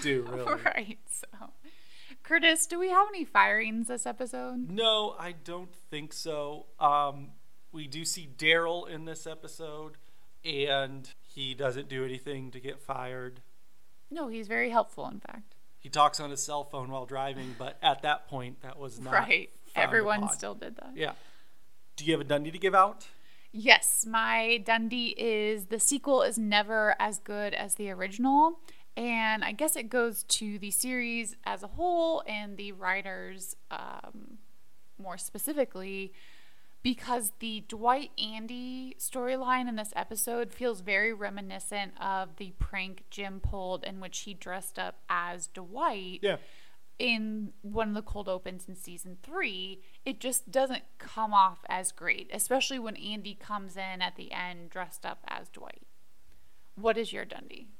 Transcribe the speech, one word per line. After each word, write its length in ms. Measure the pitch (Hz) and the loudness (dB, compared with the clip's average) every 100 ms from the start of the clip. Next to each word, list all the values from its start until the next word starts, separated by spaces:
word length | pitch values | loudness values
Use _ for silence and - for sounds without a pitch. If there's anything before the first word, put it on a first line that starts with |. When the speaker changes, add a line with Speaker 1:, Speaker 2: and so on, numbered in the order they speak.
Speaker 1:
do, 220 | 147 131 120 | 4 4 2
Speaker 2:
<laughs> 20 | |
Speaker 1:
really. 320 | 127 123 - | -2 0 2
Speaker 2:
Right. 360 | - - 208 - - | 2 0 -4 -8 -6
So, 180 | - - 202 - - 320 - - - - 269 | -6 -6 -10 -10 -10 -10 -12 -10 -10 -10 -10
Curtis, 440 | - 330 330 320 - | 4 8 8 8 4
do 100 | 339 | 2
we 100 | 370 | 6
have 180 | 359 415 | 8 6
any 160 | 392 294 | 4 6
firings 640 | 208 202 208 220 226 226 | 8 8 6 2 0 -2
this 180 | 247 - | -2 -4
episode? 640 | 208 254 254 254 247 160 | -4 -4 -4 -4 -4 -4
Speaker 1:
No, 460 | 196 226 214 208 170 | 2 4 6 2 -2
I 120 | 175 | -8
don't 420 | 165 170 175 180 - - | -8 -8 -8 -8 -10 -8
think 240 | 151 151 | -6 -6
so. 540 | - 165 151 147 151 - - | -6 -4 -2 -2 -6 -8 4
Um, 500 | 147 147 143 139 139 - - - - | 6 8 4 0 -8 -10 -10 -10 -10
we 160 | 160 143 | -8 -6
do 180 | 151 165 | -4 -2
see 240 | 190 151 127 | -4 -6 2
Daryl 500 | 156 165 165 175 - | 8 8 6 0 -2
in 160 | 160 165 | -6 -6
this 200 | 156 165 | -8 -8
episode, 680 | 156 147 - 156 151 156 - - - - - 165 | -8 -8 -8 -6 -6 -8 -10 -10 -12 -12 -8 -2
and 640 | 143 143 139 135 135 135 - | 0 2 2 0 -4 -8 -10
he 320 | - 143 135 | -10 -6 -6
doesn't 360 | 127 139 127 143 | 0 0 0 -4
do 160 | 135 131 | -4 -2
anything 460 | 127 147 135 127 | -4 -6 -6 -6
to 80 | 127 | -6
get 200 | 135 139 | -8 -8
fired. 640 | - 131 127 127 127 131 - - - - - - - | -6 -4 -4 -6 -8 -10 -12 -12 -12 -12 -12 -12 -8
Speaker 2:
No, 180 | 311 262 | -6 -4
he's 200 | 226 202 | -4 -2
very 220 | 233 240 | 0 4
helpful, 380 | 233 208 - 143 | 4 2 -4 -8
in 120 | - | -6
fact. 360 | - - - - - - | -10 -10 -10 -12 -12 -10
Speaker 1:
He 100 | 135 | -4
talks 300 | 147 147 - | 6 6 6
on 100 | 143 | -4
his 140 | 139 | -4
cell 200 | - 147 | -2 -2
phone 280 | 139 143 127 | -4 -6 -4
while 140 | 135 123 | -6 -4
driving, 480 | 135 135 131 131 123 | -4 -2 -4 -8 -6
but 200 | 131 - | -8 2
at 220 | 160 131 | 4 4
that 240 | 147 147 - | 2 2 0
point, 340 | 135 123 147 | -6 -6 -8
that 160 | 131 147 | -10 -8
was 220 | 135 120 | -8 -6
not 140 | 131 | 4
Speaker 2:
Right. 360 | 196 220 170 - - - | 4 6 2 2 -10 -6
Speaker 1:
frowned 140 | - - | 4 6
Speaker 2:
Everyone 360 | 226 208 208 | 6 4 2
Speaker 1:
upon. 120 | 208 - | 2 0
Speaker 2:
still 180 | 202 | -2
did 220 | 202 160 233 | -6 -8 -10
that. 160 | - 160 | -10 -4
Speaker 1:
Yeah. 180 | 151 - - - - - - - - - | -4 -4 -10 -12 -12 -12 -12 -12 -10 -4
Do 100 | 151 | 2
you 60 | |
have 80 | 151 | 2
a 40 | 143 | 4
Dundie 260 | 147 151 | 2 0
to 80 | 170 | 0
give 160 | 190 190 | 6 8
out? 320 | 196 - - - - - - | 8 4 -10 -10 -10 -10 -10
Speaker 2:
Yes, 540 | 214 240 220 - - 226 | 2 10 10 10 2 2
my 500 | 226 226 226 226 233 | 2 4 4 4 4
Dundie 520 | 226 226 226 247 233 - | 4 2 4 0 0 0
is 480 | 226 214 214 214 185 | 2 4 2 0 -2
the 120 | 220 | 2
sequel 420 | - 277 285 262 | 2 2 4 6
is 160 | - 226 | 6 2
never 580 | 214 208 208 220 214 - | 4 4 4 4 4 4
as 200 | 208 208 | 2 0
good 340 | - 208 208 | -4 -2 -2
as 220 | - 202 - | -2 -2 -2
the 140 | 202 | -2
original. 720 | 185 190 208 262 285 320 339 - - - - | -2 -4 2 6 8 8 6 -10 -12 -10 -4
And 480 | 240 226 220 220 | 0 2 4 4
I 100 | - | 0
guess 220 | 214 302 294 | 2 2 2
it 140 | 226 | 0
goes 340 | 247 233 208 | 2 2 0
to 360 | - - 214 208 | 0 0 0 -4
the 120 | 202 | -2
series 640 | - 254 254 240 233 226 - 190 | 0 2 0 0 -2 -4 -4 -4
as 180 | 202 | -4
a 40 | 196 | -4
whole 560 | 294 359 339 330 320 - | 0 2 4 4 2 0
and 300 | 214 208 196 | -6 -6 -8
the 160 | 202 | -8
writers, 840 | 190 185 190 196 185 185 190 185 - - | -2 0 0 -2 -6 -8 -8 -8 -10 -8
um, 640 | - - - - - - - - - - - - - | -8 -6 -10 -10 -10 -10 -12 -12 -12 -12 -12 -12 -8
more 160 | 190 185 | -8 -6
specifically, 960 | - 202 277 294 240 185 190 196 190 - - - - - - - | -6 -4 -2 2 0 0 -6 -6 -6 -8 -12 -12 -12 -12 -12 -2
because 500 | 247 247 - 247 214 - | 0 0 0 0 0 -4
the 240 | 226 214 208 | -6 -6 -6
Dwight 420 | 214 240 269 - - | 0 4 4 2 -6
Andy 800 | 214 220 226 247 254 254 262 - | -6 -6 -6 -6 -6 -6 -8 -6
storyline 720 | - 254 247 262 254 254 247 | -4 -2 -2 0 2 2 2
in 60 | 214 | -2
this 180 | 214 - | -4 -4
episode 560 | 202 220 240 240 233 | -4 -2 0 0 -2
feels 300 | - 247 190 | -2 -2 -2
very 320 | 185 196 220 | 2 4 4
reminiscent 800 | 208 202 202 196 190 - 202 190 - | 2 -4 -4 -6 -6 -4 -4 -4 -4
of 360 | 190 190 185 - | 0 0 -2 -6
the 160 | 190 - | -8 -2
prank 460 | - 196 190 190 - | -2 0 -4 -6 -10
Jim 280 | - 196 190 | -6 -6 -2
pulled 440 | - 202 185 180 | -2 -2 -2 -2
in 160 | 196 190 | -4 -6
which 200 | 185 - | -8 -8
he 120 | 208 | -8
dressed 460 | 196 180 190 185 - | -10 -6 -6 -6 -4
up 200 | 185 - - | -6 -6 -2
as 400 | 175 175 180 - | 0 0 -6 -8
Dwight 720 | 185 180 233 320 208 185 180 | -8 -8 0 0 0 -6 0
Speaker 1:
Yeah. 140 | 202 - - - - - - - | 0 0 -4 -12 -10 -10 -10 -2
Speaker 2:
in 540 | 247 220 220 214 202 - | 2 2 0 -2 -4 -6
one 280 | 202 214 214 | -4 0 0
of 40 | |
the 80 | 208 | 0
cold 260 | 214 202 190 | -2 -4 -2
opens 400 | 185 190 180 - | -2 -2 -8 -8
in 80 | 180 | -10
season 440 | - 175 185 180 | -10 -8 -8 -10
three. 600 | 269 359 269 185 381 381 - - 269 | -6 -2 -2 -2 -6 -8 -12 -8 -6
It 140 | 208 | -2
just 320 | 262 247 - | 0 0 2
doesn't 320 | 262 262 247 - - | 2 4 0 -6 -10
come 360 | - 220 220 202 | -8 -2 6 8
off 240 | 190 185 - | 8 6 -2
as 220 | 185 185 | -2 -2
great, 380 | - - - - | -2 -2 -2 -2
especially 460 | 208 - 262 269 262 | -2 2 4 2 -2
when 180 | 226 - | -4 -6
Andy 380 | 202 214 202 202 | -6 -6 -6 -8
comes 420 | - 208 190 190 | -6 -6 -4 -6
in 240 | 190 185 | -4 0
at 140 | 185 185 | -2 -2
the 160 | 185 | -8
end 380 | - 180 175 170 | -6 -6 -6 -8
dressed 340 | 185 180 - 185 | -6 -6 -6 -6
up 140 | - - | -6 -6
as 200 | - - | -8 -8
Dwight. 340 | - - - - - - - - - - - - - | -12 -12 -12 -14 -12 -12 -12 -12 -12 -12 -12 -12 0
What 220 | 226 220 | 2 2
is 160 | 226 | 0
your 100 | - - | -4 -6
Dundie? 420 | - - - - - | -8 -10 -10 -12 -10